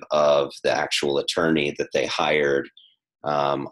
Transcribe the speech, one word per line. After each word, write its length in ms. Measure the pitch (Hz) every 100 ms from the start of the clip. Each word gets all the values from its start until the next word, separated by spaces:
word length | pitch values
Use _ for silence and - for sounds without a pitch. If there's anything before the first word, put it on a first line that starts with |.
| -
of 420 | 76 73 71 69 -
the 60 | 71
actual 460 | 64 73 - 73 69
attorney 560 | - - 82 80 73 71
that 100 | 69
they 120 | 73 67
hired, 600 | - 78 76 71 69 69 - - _ _ _
um, 440 | 73 73 71 69 69